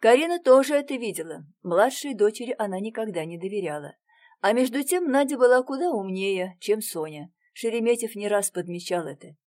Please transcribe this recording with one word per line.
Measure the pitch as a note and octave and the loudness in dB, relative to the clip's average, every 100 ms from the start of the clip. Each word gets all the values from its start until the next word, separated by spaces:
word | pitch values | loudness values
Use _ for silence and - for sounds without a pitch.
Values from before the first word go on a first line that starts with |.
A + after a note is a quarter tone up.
Карина | A3 B3 D#4+ F4 | 8 6 4 0
тоже | C4+ B3+ C4+ | 6 6 8
это | C#4+ C#4+ C4+ | 0 -2 -6
видела. | A3+ F3 E3 D#3 D3+ _ | -6 -6 -8 -12 -16 _
Младшей | F3+ F3 C#4 C4 C#4+ | -2 4 4 2 -8
дочери | A3+ G#3 A3 A#3+ B3 | 0 0 0 -8 -6
она | G#3 F#3+ | -4 -6
никогда | G#3 A3+ A3 E3+ | -8 -8 -8 -6
не | D#3+ E3+ | -8 -8
доверяла. | F#3+ G#3 F3+ D3 D3 - _ _ _ _ | -8 -6 -6 -8 -10 -18 _ _ _ _
А | G3 | 0
между | A#3 B3+ A#3+ | 2 0 -2
тем | C#4 F4+ F4 | -2 -2 0
Надя | C4 C#4 C#4 | 0 0 2
была | B3 B3+ | 4 4
куда | B3+ C4+ F4 | 2 -2 -2
умнее, | B3+ F#3+ F#3 G3 F#3+ F#3 F3+ | -2 -4 -4 -2 -2 -4 -8
чем | - G#3+ | -2 -2
Соня. | G#3+ E3+ D#3 D3+ D3 _ _ | -2 -8 -8 -10 -18 _ _
Шереметьев | - - A#3 A3+ A#3+ A3+ G#3 | -8 -4 0 0 0 -2 -6
не | G#3 | 0
раз | G#3 G3 | 0 0
подмечал | - F3 F3 F3 F3 D#3 | -6 -8 -8 -4 -4 -4
это. | C#3+ - D3+ | -12 -18 -20